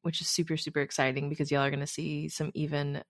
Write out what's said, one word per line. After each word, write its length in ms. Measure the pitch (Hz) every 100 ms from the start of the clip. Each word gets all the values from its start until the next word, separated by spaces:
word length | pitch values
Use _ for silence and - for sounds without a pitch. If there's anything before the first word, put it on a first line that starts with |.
which 180 | 175 160
is 60 | -
super, 280 | - 165 160
super 260 | - 147
exciting 480 | 139 - 135 131 143
because 200 | 151 143
y'all 140 | 143
are 80 | 139
gonna 160 | 143 143
see 400 | - 160 147 156
some 220 | - 156
even 500 | - 151 147 143 143 -